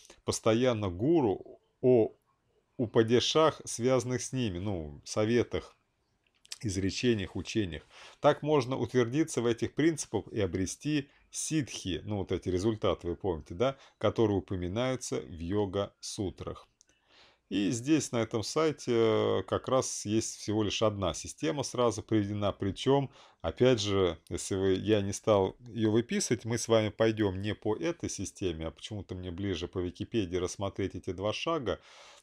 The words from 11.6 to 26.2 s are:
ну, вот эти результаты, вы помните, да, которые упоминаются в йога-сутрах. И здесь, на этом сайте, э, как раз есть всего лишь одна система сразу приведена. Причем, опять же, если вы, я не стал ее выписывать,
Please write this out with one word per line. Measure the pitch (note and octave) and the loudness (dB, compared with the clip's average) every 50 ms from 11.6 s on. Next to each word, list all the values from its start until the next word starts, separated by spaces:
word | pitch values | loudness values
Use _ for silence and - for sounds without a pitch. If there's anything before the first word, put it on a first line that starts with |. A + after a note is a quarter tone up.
| C3 - - - - G2 E2 D2+ F2+ | -2 -2 -6 -10 -6 -6 -6 -6 -4
ну, | G2 G#2+ G2+ | -4 -4 -4
вот | F2+ - | -2 -2
эти | F#2+ E2+ - G2+ | -4 -4 -2 -2
результаты, | F2+ F2+ F#2+ A#2 A2+ G#2+ - G2 E2 - - F2 | -2 0 0 0 -2 0 0 0 0 0 -2 -6
вы | E2+ | -6
помните, | - - G2 E2+ D#2 D2+ - E2+ | -4 -2 -4 -4 -4 -6 -10 -4
да, | E2+ A#2 C3+ C3+ - - - _ - | -2 0 -2 -2 -4 -14 -20 _ -2
которые | - G#2 F#2+ - A#2 G#2 G2+ F#2+ | -2 0 2 2 2 2 2 0
упоминаются | - - G2+ F2+ F2 F2 F#2 A2+ B2+ C3 C3 A#2+ - - C3 B2 | -2 -2 -6 -4 -4 -4 -4 -2 -2 -2 -4 -4 -6 -6 -6 -6
в | - C2 F2+ D#2 | -6 -8 -12 -10
йога-сутрах. | E2+ E2+ G2+ G#2 G#2 G2 F2+ G2 G2+ - _ _ - - - - G#2 F2 - - F2 D#2+ - - - _ _ _ _ _ _ _ _ _ _ - - - _ _ _ - | -6 -4 -2 -2 -2 0 0 -2 -4 -4 _ _ -14 -12 -8 -6 -6 -6 -6 -8 -12 -12 -12 -12 -16 _ _ _ _ _ _ _ _ _ _ -20 -20 -20 _ _ _ -6
И | G#3 G3+ G3+ F3+ | -2 0 0 0
здесь, | C3 A2+ A#2+ C#3+ D#3+ D3 - - | 0 -2 0 2 2 2 0 0
на | - A#2 | -2 -2
этом | A2+ - - A2+ | -2 0 -2 -4
сайте, | G2+ - - D3+ D#3+ D#3+ C#3+ - - - | -4 -2 -2 0 0 0 0 -2 -4 0
э, | A#2+ A2+ A2+ A2 A2 G#2+ G#2+ G#2+ G#2 G2+ F#2+ | 2 4 4 4 4 4 2 2 2 0 0
как | - A2 F#2+ - - | 0 -2 -2 0 2
раз | B2 C3 A#2+ - - - - | 0 0 0 0 -4 -6 -4
есть | G2+ G#2+ A2 - - - - | 0 0 0 0 -2 -8 -10
всего | - - G#2 A2 G#2+ | -6 -2 0 0 0
лишь | F#2+ - - | 0 0 2
одна | A2+ G#2+ G#2 G2+ F#2+ E2+ D#2 | 0 0 0 0 -2 -2 -2
система | - - - - - C#3 D#3 D#3 C#3+ | -4 -8 -12 -12 -6 -4 -4 -2 -2
сразу | B2 - - B2 B2 A#2 G2 G#2+ | -4 -6 -2 0 2 2 0 -2
приведена. | - - A2+ A2 G2+ G2 G#2 G#2 G#2 G2 | -4 0 2 2 2 0 -2 -2 -2 -2
Причем, | - - G2 G2 F2+ - - C3 C3+ C#3 C#3 C3+ - - - - _ _ | -2 0 -2 -4 -4 -2 2 2 4 2 2 -2 -8 -16 -20 -20 _ _
опять | - E2 - - B2 B2+ C3 G#2+ | -6 -6 0 4 6 6 6 4
же, | G2+ G#2 G2 G2 F#2+ F2 E2 - _ - | 2 0 2 4 4 2 2 -2 _ -10
если | F2 E2+ - - G2+ | -8 -8 -4 -4 -2
вы, | F#2+ F#2+ F#2+ F#2+ | 0 2 2 2
я | F#2+ G2 G2 G#2+ G#2 | 2 4 2 2 2
не | G2 G2+ G2+ | 2 -2 -4
стал | - - A2+ G#2+ G2 F#2+ G2 - _ | -4 2 4 4 4 4 2 -2 _
ее | A#2+ A#2+ G2+ A#2 G#2+ A2 | -16 -14 -6 0 0 4
выписывать, | G#2 A#2 A#2+ - G3 G#3 | 4 2 2 2 -2 -2